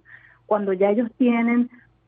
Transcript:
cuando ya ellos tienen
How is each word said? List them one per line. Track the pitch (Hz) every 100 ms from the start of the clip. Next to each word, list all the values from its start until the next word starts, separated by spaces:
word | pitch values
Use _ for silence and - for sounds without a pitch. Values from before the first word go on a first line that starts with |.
| - - - _
cuando | - 208 196
ya | 185 202
ellos | 214 233 -
tienen | 247 233 233 240 247 - _ _